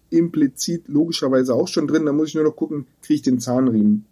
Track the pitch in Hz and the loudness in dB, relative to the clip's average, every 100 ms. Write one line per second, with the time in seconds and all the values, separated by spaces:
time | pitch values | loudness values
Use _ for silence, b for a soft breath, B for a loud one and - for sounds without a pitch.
0 | - 165 170 156 139 - - 170 - 147 | -2 0 0 0 -2 -2 -6 -6 -2 0
1 | 170 165 139 131 131 123 180 175 147 160 | 0 -2 0 2 2 0 0 -2 0 0
2 | 151 147 156 156 151 - 160 147 127 _ | 0 0 -2 0 -2 -2 -6 -6 -10 _
3 | - 151 131 127 127 123 131 110 104 104 | -2 -2 0 -2 0 0 2 2 2 2
4 | - | -2